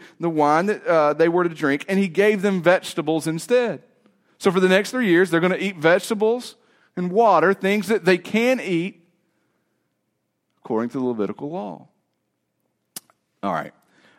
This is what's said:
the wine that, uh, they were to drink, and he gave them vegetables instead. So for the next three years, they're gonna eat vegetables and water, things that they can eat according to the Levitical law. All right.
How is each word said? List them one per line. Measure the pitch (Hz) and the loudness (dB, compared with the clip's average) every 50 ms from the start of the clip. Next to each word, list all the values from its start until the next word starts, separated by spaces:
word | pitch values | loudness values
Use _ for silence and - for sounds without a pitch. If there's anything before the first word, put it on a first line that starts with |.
| - - _ - | -10 -20 _ -6
the | 165 170 | -6 -4
wine | 165 151 151 147 151 160 180 | 0 2 2 2 2 2 2
that, | 202 208 - - | 0 -4 -4 -2
uh, | 160 170 160 151 147 | 0 2 2 2 2
they | 151 151 165 170 | 2 2 2 2
were | 170 180 180 | 2 2 0
to | 170 165 | -2 -4
drink, | 151 156 143 139 147 - - | -4 -2 -2 -2 -2 -2 -2
and | 190 190 | -2 0
he | 196 185 | 0 0
gave | 151 196 202 214 214 202 | 0 0 2 2 2 0
them | 180 208 190 185 | 0 -2 -2 0
vegetables | 151 170 185 175 - - - 175 160 151 160 160 - | 2 2 2 2 0 -4 -8 -6 -4 -2 -2 -2 -2
instead. | 160 160 165 - - 240 247 240 226 156 131 _ _ _ _ _ _ _ _ _ _ _ - | -4 -6 -6 -4 0 0 0 0 -2 -4 -8 _ _ _ _ _ _ _ _ _ _ _ -2
So | - 196 | 0 0
for | 170 190 | 2 2
the | 185 185 | 4 4
next | 185 196 202 - | 4 2 2 0
three | - 254 247 | -2 -2 2
years, | 196 170 170 190 175 | 4 4 4 4 4
they're | 165 165 | 2 0
gonna | 165 180 185 | 2 0 0
eat | 135 180 202 196 | -2 -4 -6 -4
vegetables | 170 147 165 175 202 - - 233 202 214 220 233 247 240 - - _ _ _ _ _ _ _ - | 0 2 2 2 2 2 -2 -4 -2 0 -2 -2 -2 -6 -12 -18 _ _ _ _ _ _ _ -8
and | - 180 180 | -6 -6 -2
water, | 180 214 233 214 185 160 156 185 196 | 0 2 4 4 4 4 4 2 2
things | 196 190 190 202 214 185 180 | 2 0 -2 0 0 -2 -2
that | 226 196 170 | -2 0 2
they | 180 185 180 | 2 2 2
can | - - - 220 233 247 262 240 | 0 -2 -2 0 0 0 0 -2
eat | 139 185 180 165 170 196 - _ _ _ _ _ _ _ _ _ _ _ _ _ _ _ _ _ _ _ _ _ _ _ _ _ _ _ _ _ _ _ _ _ | -2 -4 -2 -2 -4 -4 -8 _ _ _ _ _ _ _ _ _ _ _ _ _ _ _ _ _ _ _ _ _ _ _ _ _ _ _ _ _ _ _ _ _
according | - - 120 110 117 120 | -8 -6 -4 -4 -4 -4
to | - 135 | -6 -6
the | 127 | -4
Levitical | 123 120 110 101 95 104 - 143 147 | -4 -4 -4 -4 -6 -6 -10 -12 -12
law. | 165 185 208 202 175 - - _ _ _ _ _ _ _ _ _ _ _ _ _ _ _ _ _ _ _ _ _ - - _ _ _ _ _ _ _ _ | -10 -10 -12 -12 -14 -18 -20 _ _ _ _ _ _ _ _ _ _ _ _ _ _ _ _ _ _ _ _ _ -20 -20 _ _ _ _ _ _ _ _
All | - 98 | -8 -6
right. | 87 78 76 - - _ _ _ _ _ _ _ _ | -6 -6 -8 -10 -14 _ _ _ _ _ _ _ _